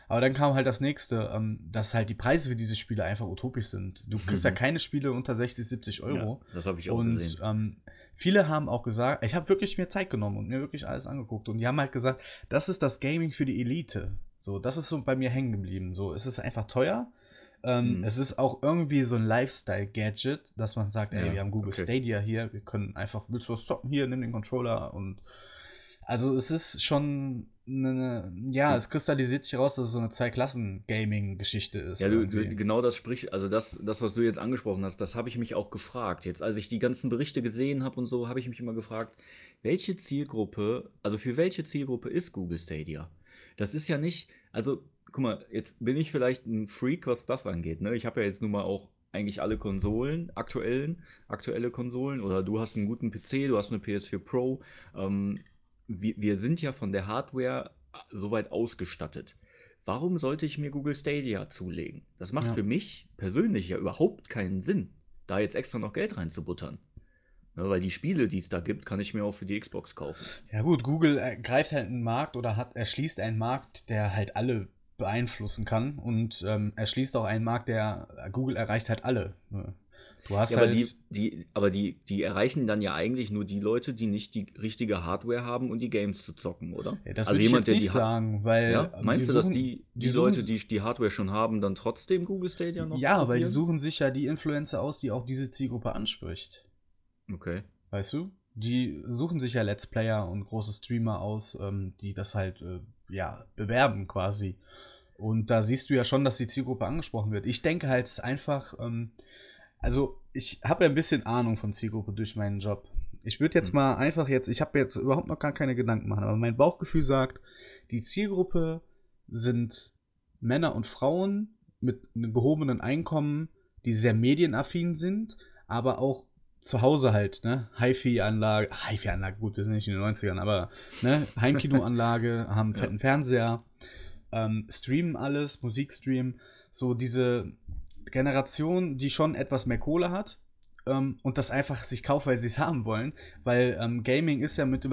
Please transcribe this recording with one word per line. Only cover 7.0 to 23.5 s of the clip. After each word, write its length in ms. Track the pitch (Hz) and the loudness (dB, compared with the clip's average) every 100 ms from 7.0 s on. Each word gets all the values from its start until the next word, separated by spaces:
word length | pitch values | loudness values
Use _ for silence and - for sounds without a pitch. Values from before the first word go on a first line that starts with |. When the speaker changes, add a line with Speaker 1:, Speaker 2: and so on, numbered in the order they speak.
| 117 113 | 2 2
Speaker 2:
gesehen. 240 | 85 82 | 0 -2
Speaker 1:
ähm, 340 | 92 110 107 - - - - | -2 0 -2 -6 -16 -20 -20
viele 320 | - 180 202 156 | -2 6 6 6
haben 200 | 156 139 | 2 0
auch 140 | 120 | -2
gesagt, 420 | 123 110 123 143 | -2 0 2 2
ich 100 | 110 | 0
hab 140 | 170 170 | 0 2
wirklich 300 | 196 202 - | 2 2 0
mir 100 | 180 | -2
Zeit 220 | 196 185 | -2 -2
genommen 260 | 107 104 104 | -2 -2 -4
und 100 | 104 | -4
mir 120 | 131 | -4
wirklich 260 | 139 143 - | -6 -8 -6
alles 200 | 127 - | -6 -6
angeguckt. 420 | 135 107 110 - | -8 -6 -8 -6
Und 100 | 110 | -2
die 80 | 120 | 0
haben 140 | 143 | 0
halt 100 | 139 | 0
gesagt, 280 | 127 131 120 - - - | 0 0 -2 -8 -18 -2
das 200 | 147 185 | 0 2
ist 140 | 175 | 2
das 180 | 139 - | 0 0
Gaming 320 | 139 165 165 | -2 0 -2
für 140 | - 135 | 0 0
die 140 | 120 | 0
Elite. 520 | 120 165 139 98 92 98 - - | 0 -2 -4 -6 -4 -6 -8 -12
So, 180 | - 98 | -6 -4
das 180 | 127 156 | -2 -2
ist 120 | 151 | -2
so 120 | 151 | -2
bei 140 | 123 131 | 0 0
mir 140 | 131 | 0
hängen 220 | 127 127 | 0 0
geblieben. 420 | 101 92 95 92 | -2 -4 -4 -6
So, 180 | 87 98 | -4 -4
es 140 | 80 127 | -4 -4
ist 120 | - | -4
einfach 280 | 123 117 107 | -4 -6 -2
teuer. 440 | - 165 226 240 - _ - - _ | 2 2 2 -4 -12 _ -20 -20 _
Ähm, 380 | 160 156 - 92 | 0 2 2 2
Speaker 2:
Mhm. 40 | |
Speaker 1:
es 140 | 107 117 | 0 0
ist 200 | 135 - | 0 2
auch 240 | 131 - | 0 2
irgendwie 420 | 143 170 147 143 | 2 2 4 2
so 120 | 120 120 | 4 2
ein 80 | |
Lifestyle-Gadget, 1300 | 110 117 131 - - 101 101 110 107 107 131 147 - | 4 4 2 -2 -2 -2 -2 -2 -2 0 -2 -2 -6
dass 220 | - 110 113 | -4 -4 0
man 140 | 101 | -2
sagt, 240 | 107 104 | 0 -2
ey, 140 | 101 85 | 0 0
Speaker 2:
Ja, 40 | |
Speaker 1:
wir 80 | 95 | 0
haben 100 | 101 | 0
Google 180 | 107 101 | -2 -2
Speaker 2:
okay. 100 | 95 | -2
Speaker 1:
Stadia 360 | 90 127 120 104 | 0 0 0 0
hier, 320 | 104 110 113 | 0 -2 -2
wir 80 | 107 | -8
können 340 | - 107 98 | -6 -4 -4
einfach, 280 | 98 104 110 - | -6 -6 -8 -6
willst 200 | 120 | -6
du 60 | - | -4